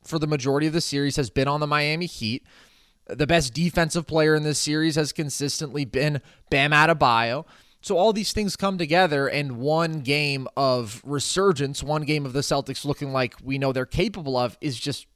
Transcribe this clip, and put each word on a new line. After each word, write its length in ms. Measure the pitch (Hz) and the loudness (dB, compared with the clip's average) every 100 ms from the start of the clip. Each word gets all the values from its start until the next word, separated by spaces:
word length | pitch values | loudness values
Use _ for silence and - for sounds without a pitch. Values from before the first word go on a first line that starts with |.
for 160 | - 160 | -6 -4
the 80 | 151 | -2
majority 400 | 151 127 139 156 | -2 0 2 2
of 60 | |
the 80 | 160 | 0
series 340 | - 143 143 135 | -2 -2 -2 -2
has 160 | 123 | -2
been 160 | - 135 | 0 0
on 120 | 147 | 0
the 60 | 151 | 0
Miami 400 | 147 147 156 175 | 0 0 -2 -4
Heat. 400 | - 110 123 _ - - _ _ _ _ | -6 -6 -6 _ -20 -20 _ _ _ _
The 200 | 123 147 | -4 2
best 260 | 170 131 | 2 2
defensive 540 | 117 170 180 165 175 156 | -2 0 2 0 0 -2
player 260 | 160 156 | 2 4
in 80 | 156 | 4
this 160 | 151 143 | 2 -2
series 380 | - 151 160 151 | 0 2 2 2
has 160 | 147 | -2
consistently 760 | - 147 - 143 - 151 131 131 | -2 -6 -4 -4 -4 -6 -6 -4
been 380 | 131 151 143 - _ _ | 0 0 -2 -6 _ _
Bam 220 | 143 143 | 2 4
Adebayo. 760 | 151 156 160 139 113 117 127 160 - _ _ | 6 6 6 4 4 2 -2 -8 -20 _ _
So 200 | - 185 | -2 2
all 140 | 214 | 4
these 200 | 214 196 | 2 -2
things 220 | - 208 - | -2 -4 -2
come 240 | 196 190 | -2 -2
together, 480 | 156 170 185 147 139 | 2 4 4 2 0
and 320 | 143 143 117 | -2 -4 -4
one 400 | 135 160 165 156 | 0 2 0 -2
game 480 | 127 143 147 139 131 - | 0 0 0 -2 -6 0
of 460 | 139 127 113 - - | 2 2 -2 -10 -6
resurgence, 800 | 143 - - 196 143 139 143 | -4 -2 2 2 2 -2 -4
one 180 | 139 151 | -4 -2
game 240 | 147 151 139 | 0 -2 0
of 80 | |
the 60 | 127 | -4
Celtics 440 | 143 147 135 131 | 0 -2 -2 -6
looking 300 | 143 139 139 | -4 -4 -2
like 220 | 135 127 - | -2 -2 -4
we 160 | 127 139 | -6 -2
know 120 | 135 | 0
they're 140 | 131 127 | 0 -2
capable 500 | - 208 202 143 123 | -2 -2 -2 -4 -2
of, 220 | 123 - | -2 -4
is 200 | 151 117 | -8 -6
just 260 | 143 131 - | -6 -8 -10